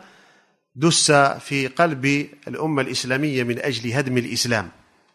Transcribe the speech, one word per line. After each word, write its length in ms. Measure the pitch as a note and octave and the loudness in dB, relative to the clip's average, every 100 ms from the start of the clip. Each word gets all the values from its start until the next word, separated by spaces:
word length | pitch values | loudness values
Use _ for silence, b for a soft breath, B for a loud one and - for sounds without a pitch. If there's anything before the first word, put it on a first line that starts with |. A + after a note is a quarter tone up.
| b b b b b b _ - | b b b b b b _ 0
دس 360 | D#3+ D#3+ - D3 C#3 - | 2 2 4 6 4 0
في 260 | - C#3 C3 | -6 -4 -2
قلب 640 | - E3+ C#3 C3+ C#3+ - - - | 0 0 2 0 0 -2 -12 -10
الأمة 340 | B2 D#3+ C#3+ | -4 -2 -2
الإسلامية 600 | B2+ B2+ B2 C3 D3+ C3 | -2 -4 -2 -2 0 -2
من 160 | A#2+ A#2+ | -2 -2
أجل 340 | D3 A#2 A#2+ | -4 -4 -4
هدم 260 | B2+ C3+ B2+ | -2 2 0
الإسلام، 520 | A#2 A#2 A#2+ A2+ F2 - _ _ _ | 0 -2 0 0 -2 -12 _ _ _